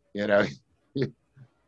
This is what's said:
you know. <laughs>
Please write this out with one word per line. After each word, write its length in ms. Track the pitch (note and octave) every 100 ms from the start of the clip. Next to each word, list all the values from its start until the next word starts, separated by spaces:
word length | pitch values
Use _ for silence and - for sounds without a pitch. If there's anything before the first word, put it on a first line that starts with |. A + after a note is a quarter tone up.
| _
you 140 | G2+ G#2
know. 180 | G2+ G#2 - _ _ _ C#3
<laughs> 80 | C3 - _ - - _